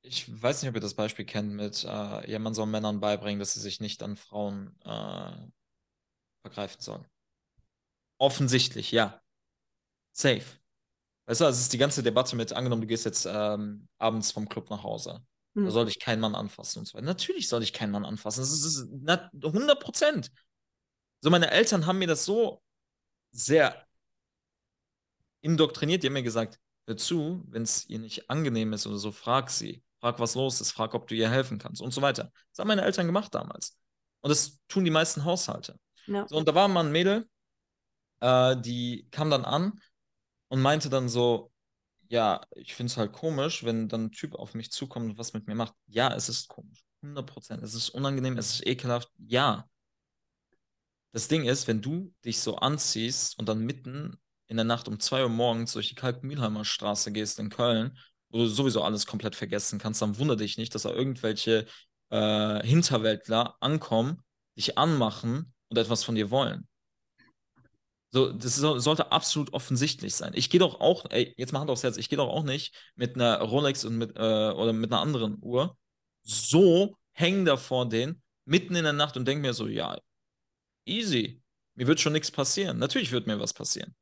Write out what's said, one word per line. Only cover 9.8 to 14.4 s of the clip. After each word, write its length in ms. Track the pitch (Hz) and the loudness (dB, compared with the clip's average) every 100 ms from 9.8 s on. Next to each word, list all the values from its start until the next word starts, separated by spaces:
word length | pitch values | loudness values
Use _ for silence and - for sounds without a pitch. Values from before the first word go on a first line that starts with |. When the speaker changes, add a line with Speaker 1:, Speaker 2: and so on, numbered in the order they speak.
| _ _ _ | _ _ _
Speaker 1:
Safe. 320 | - 143 120 - - _ _ _ _ _ _ - | 0 2 2 -2 -20 _ _ _ _ _ _ -4
Weißt 140 | 113 | 4
du, 60 | 160 | 4
also 100 | 123 | 4
es 60 | |
ist 100 | 123 | 0
die 60 | 123 | 2
ganze 240 | 139 143 | 2 4
Debatte 340 | 120 110 127 123 | 2 2 0 -2
mit, 160 | 113 | -4
angenommen, 300 | - 127 117 | -4 -2 -2
du 60 | 110 | 0
gehst 180 | 113 113 | -2 0
jetzt, 200 | - 90 | -2 -2
ähm, 580 | 104 104 104 104 104 - _ | -2 -2 -2 -6 -10 -18 _
abends 320 | 110 110 101 | 0 0 -2
vom 180 | - | -4